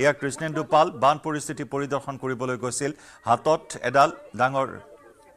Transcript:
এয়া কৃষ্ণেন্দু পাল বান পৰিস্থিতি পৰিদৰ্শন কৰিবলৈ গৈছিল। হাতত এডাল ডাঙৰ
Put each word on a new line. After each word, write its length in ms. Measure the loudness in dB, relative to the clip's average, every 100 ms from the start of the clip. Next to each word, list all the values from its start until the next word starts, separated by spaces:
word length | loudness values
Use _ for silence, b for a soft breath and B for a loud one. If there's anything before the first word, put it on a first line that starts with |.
এয়া 100 | 2
কৃষ্ণেন্দু 500 | 2 -4 -4 -4 -4 2
পাল 140 | 4 4 4
বান 140 | 2 2 -2
পৰিস্থিতি 380 | -6 -6 -10 -6
পৰিদৰ্শন 420 | -6 -4 -4 -6 -8
কৰিবলৈ 340 | -6 -4 -4 -4
গৈছিল। 360 | -4 -4 -6 -6 B B 0
হাতত 340 | 2 2 0 -2 -8 0
এডাল 220 | 4 4 2 -12 -2
ডাঙৰ 340 | 0 0 -4 -8 -18 -20 -20 _ _